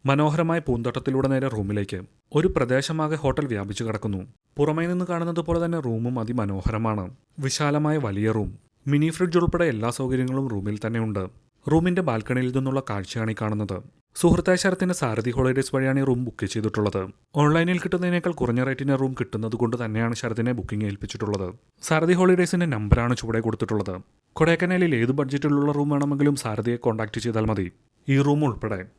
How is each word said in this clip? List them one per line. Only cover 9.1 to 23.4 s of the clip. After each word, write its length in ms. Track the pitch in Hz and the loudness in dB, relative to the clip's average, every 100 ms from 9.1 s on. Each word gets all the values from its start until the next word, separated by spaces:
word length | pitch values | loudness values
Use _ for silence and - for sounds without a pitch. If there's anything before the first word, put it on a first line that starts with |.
| 160 180 175 | 0 2 4
ഉൾപ്പെടെ 280 | 170 175 170 | 2 2 2
എല്ലാ 240 | 110 113 | 2 -2
സൗകര്യങ്ങളും 580 | 120 131 131 127 131 135 | -2 0 0 0 -2 -2
റൂമിൽ 320 | 104 101 107 110 | -4 -4 -4 -4
തന്നെ 120 | 117 | -2
ഉണ്ട്. 280 | 110 98 92 - _ _ - | -2 -2 -6 -10 _ _ 0
റൂമിന്റെ 300 | 160 175 180 | 2 2 0
ബാൽക്കണിയിൽ 540 | 165 113 107 127 127 131 | 0 -2 0 -2 0 0
നിന്നുള്ള 260 | 131 135 131 | 0 -2 -2
കാഴ്ചയാണ് 420 | 101 92 117 110 | -6 -4 -4 -4
ഈ 40 | 107 | -2
കാണുന്നത്. 400 | 110 107 104 92 - _ _ - | -2 -2 -4 -6 -10 _ _ 2
സുഹൃത്തായ 400 | 175 175 185 180 | 4 4 4 2
ശരത്തിന്റെ 400 | 196 185 185 175 | 2 0 -2 0
സാരഥി 360 | 127 110 120 | -2 0 -2
ഹോളിഡേയ്സ് 440 | 123 127 127 131 135 | 0 0 0 -2 0
വഴിയാണ് 240 | 135 135 | 0 0
ഈ 40 | |
റൂം 200 | 135 123 123 | 2 0 -2
ബുക്ക് 200 | - 101 | -6 -6
ചെയ്തിട്ടുള്ളത്. 640 | 113 107 107 104 98 95 - _ 143 | -2 -2 0 0 -2 -6 -12 _ 2
ഓൺലൈനിൽ 440 | 147 165 170 180 | 4 4 2 0
കിട്ടുന്നതിനേക്കാൾ 520 | 175 175 180 175 180 | -2 -2 0 0 -2
കുറഞ്ഞ 320 | 156 123 117 | -2 0 0
റേറ്റിന് 360 | 131 127 139 135 | 0 -2 0 0
റൂം 140 | 135 | 0
കിട്ടുന്നത് 420 | 131 120 107 110 113 | -2 -6 -4 -4 0
കൊണ്ട് 300 | 120 120 113 | -2 0 -2
തന്നെയാണ് 300 | 107 117 117 | -2 -2 -2
ശരത്തിനെ 360 | 120 113 117 | -4 -2 -2
ബുക്കിംഗ് 340 | 120 92 104 104 | -2 -4 -4 -4
ഏൽപ്പിച്ചിട്ടുള്ളത്. 680 | 98 - 104 107 101 90 101 _ _ | -4 -10 -6 -4 -2 -4 -8 _ _
സാരഥി 300 | - 160 165 | 0 2 4
ഹോളിഡേയ്സിന്റെ 520 | 180 185 180 175 180 175 | 4 6 4 2 0 0
നമ്പറാണ് 520 | 113 104 120 120 123 | -2 2 4 4 -2
ചുവടെ 220 | 113 | 0
കൊടുത്തിട്ടുള്ളത്. 640 | 113 | 0